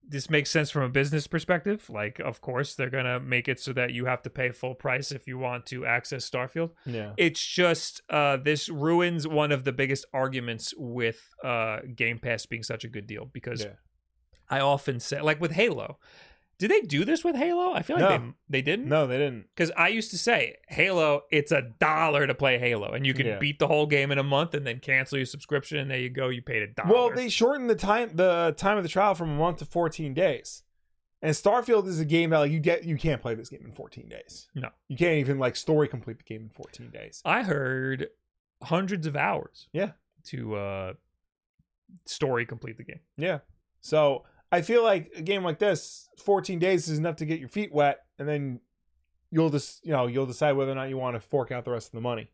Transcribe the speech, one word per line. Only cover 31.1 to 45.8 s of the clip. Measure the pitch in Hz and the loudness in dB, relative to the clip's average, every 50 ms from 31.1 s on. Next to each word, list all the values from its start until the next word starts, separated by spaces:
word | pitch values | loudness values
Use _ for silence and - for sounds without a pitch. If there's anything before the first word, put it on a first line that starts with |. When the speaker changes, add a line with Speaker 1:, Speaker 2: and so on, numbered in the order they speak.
| _ _ | _ _
Speaker 2:
And | - 156 | 0 0
Starfield | 151 - - 196 214 247 240 - 233 214 190 190 | 0 4 6 6 6 6 6 6 6 6 6 2
is | 180 160 | 0 0
a | 160 | 2
game | 147 160 165 170 160 | 4 4 4 6 6
that, | 165 156 | 6 6
like, | 147 143 | 6 4
you | 156 160 | 2 2
get, | 147 170 170 170 165 | 4 2 2 2 0
you | 170 156 | -2 -2
can't | - - 160 139 113 | 0 2 0 0 0
play | - 120 113 | -2 -4 -6
this | 113 113 - | -6 -8 -14
game | 139 - - | -16 -16 -18
in | 113 | -18
fourteen | - - - - - 123 - - | -16 -16 -16 -16 -16 -18 -16 -16
days. | 58 - - - - - - _ _ | -16 -16 -16 -18 -20 -20 -20 _ _
Speaker 1:
No. | 139 127 113 _ _ _ | -10 -10 -10 _ _ _
Speaker 2:
You | _ 135 | _ -2
can't | 120 170 175 160 151 | 2 2 4 4 4
even, | 135 131 143 135 | 2 2 0 2
like, | 131 123 120 | 2 0 0
story | - - - 156 151 147 139 | -2 0 2 4 4 4 2
complete | - 123 - - 110 - | 0 -10 -10 -12 -14 -14
the | _ | _
game | _ 113 110 | _ -14 -14
in | 110 107 | -14 -16
fourteen | _ - - - - - 120 120 | _ -18 -20 -18 -18 -20 -20 -16
days. | - - 107 107 - - _ | -16 -16 -16 -16 -16 -8 _
Speaker 1:
I | - 175 233 | 0 0 0
heard | 247 190 156 143 135 127 131 131 131 135 135 131 - - _ _ _ _ _ _ _ _ _ _ | 2 0 0 0 0 -2 -2 -2 -2 -2 -2 -4 -6 -8 _ _ _ _ _ _ _ _ _ _
hundreds | - - 160 180 196 180 208 180 156 160 | -4 -2 0 0 0 -2 -4 -4 -4 -4
of | 139 | -2
hours | 143 147 196 196 151 - - _ - - _ | 0 0 0 0 -2 -6 -10 _ -20 -20 _
Speaker 2:
Yeah. | - 151 196 208 - _ _ _ _ _ _ | -4 -4 -4 -4 -6 _ _ _ _ _ _
Speaker 1:
to, | - - 127 117 107 107 | -12 -10 -8 -6 -4 -4
uh, | 101 101 98 98 95 95 92 - _ _ _ _ _ _ _ _ _ _ _ _ _ _ _ _ _ _ _ - - _ | -4 -4 -4 -4 -6 -6 -8 -10 _ _ _ _ _ _ _ _ _ _ _ _ _ _ _ _ _ _ _ -20 -20 _
story | - - - 151 135 127 117 117 | -14 -4 -4 -2 0 0 -2 -2
complete | 117 113 110 - 107 110 | -4 -8 -12 -12 -14 -14
the | - 117 | -16 -18
game. | - - - _ _ _ | -18 -18 -20 _ _ _
Speaker 2:
Yeah. | - 156 185 170 143 _ _ - _ _ _ _ _ | -6 -4 -2 -2 -4 _ _ -20 _ _ _ _ _
So | - - 156 156 151 143 135 - - _ _ _ _ _ - | -6 0 2 4 4 4 2 0 -6 _ _ _ _ _ 0
I | 180 | 0
feel | 156 165 233 240 | 2 4 4 6
like | 226 226 196 175 160 - - | 6 6 4 2 0 -8 -12
a | 180 | -10
game | 156 175 202 196 185 | -4 -2 -2 0 0
like | 175 151 - | -2 0 2
this, | 208 208 180 - | 2 2 2 0